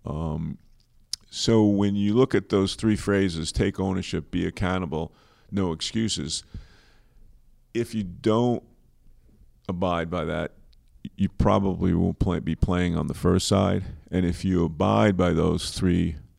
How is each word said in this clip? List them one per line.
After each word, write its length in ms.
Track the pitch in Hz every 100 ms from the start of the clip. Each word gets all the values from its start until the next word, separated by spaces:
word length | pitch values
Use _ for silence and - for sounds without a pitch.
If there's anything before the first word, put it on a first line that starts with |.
| -
Um, 520 | 76 80 78 80 - _ _ _ _ _ - _
so 340 | - - 113 107
when 300 | 101 101 101
you 180 | 101
look 220 | 110 131 104
at 140 | -
those 260 | 101 95 -
three 200 | 110 104
phrases, 560 | - 101 95 82 73
take 280 | - 98 92
ownership, 500 | 95 92 - 82 76
be 160 | 92 87
accountable, 680 | - 95 92 87 78 80 _ _ _ _
no 200 | 98 92
excuses, 720 | 80 - 110 113 - 73 - - - - - _ _ _ _ - - _ _ _
if 220 | 113 117 110
you 80 |
don't 580 | 95 85 110 110 120 117 - _ _ _ - - _ _ - _ -
abide 440 | 90 92 87 82
by 140 | 90 80
that, 260 | 80 80 - - - _ - - -
you 120 | 95
probably 640 | - 101 101 98 87 90 85
won't 240 | 90 82
play, 200 | 95 87
be 160 | - 80
playing 400 | - 90 90 82
on 120 | 78
the 80 | -
first 320 | 90 92 -
side. 360 | 98 98 95 101 - -
And 140 | 92 87
if 200 | 87 98
you 180 | 90 85
abide 520 | 78 95 107 107 90
by 160 | 90
those 380 | 82 82 82 -
three 460 | - 92 87 85 80 -